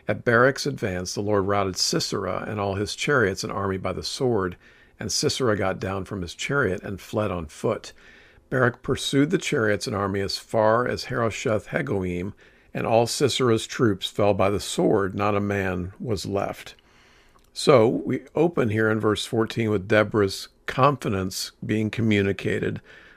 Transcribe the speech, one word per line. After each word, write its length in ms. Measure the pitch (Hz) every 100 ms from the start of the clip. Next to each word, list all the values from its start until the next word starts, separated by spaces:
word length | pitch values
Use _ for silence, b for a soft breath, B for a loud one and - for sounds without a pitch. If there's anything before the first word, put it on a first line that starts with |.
| -
At 160 | 104 -
Barak's 400 | 117 131 135 147
advance, 480 | 131 107 90 92
the 80 | -
Lord 240 | 101 104 95
routed 320 | 101 98 90
Sisera 640 | - 165 - 104 95 95 -
and 140 | 107
all 160 | 101 95
his 180 | 104
chariots 520 | - - 139 101 95 110
and 80 |
army 240 | 101 98 95
by 160 | 95
the 100 | 87
sword, 540 | - - 131 110 92 90 b b b _
and 100 | -
Sisera 460 | - 147 - 123 104
got 240 | 95 87
down 240 | 95 98
from 180 | 95 104
his 120 | 87
chariot 480 | - - 143 110 90
and 160 | - 95
fled 320 | - 110 104
on 140 | 90 76
foot. 480 | - 131 107 - - B B B B _
Barak 320 | 131 123 -
pursued 480 | - 127 - 139 147
the 80 | 180
chariots 500 | - 147 107 104 -
and 80 | 104
army 240 | 98 98
as 180 | 98 -
far 480 | - 113 107 117 123
as 200 | 110 -
Harosheth 600 | 127 117 - 131 107 -
Hagoyim, 680 | - 143 98 92 87 98 - b b b
and 120 | 127 -
all 220 | 117 117
Sisera's 580 | - 139 - 127 113 -
troops 440 | - 120 95 -
fell 240 | - 101
by 160 | 101 98
the 100 | 98
sword. 560 | - - 175 107 95 101
Not 200 | 104 101
a 40 |
man 540 | 101 101 95 90 87 -
was 280 | 131 101 104
left. 500 | 98 98 - - - b b b b b b b
So 360 | - - 135 113
we 340 | 269 - 127 - -
open 340 | 170 165 120
here 200 | 107 110
in 100 | 110
verse 260 | 110 101 -
fourteen 440 | 117 110 - 110
with 180 | 104 95
Deborah's 600 | 107 107 110 98 - - _ -
confidence 840 | - 135 135 147 95 92 - - _ 110
being 240 | 107 107
communicated 920 | - 113 104 98 95 107 104 104 107 B B B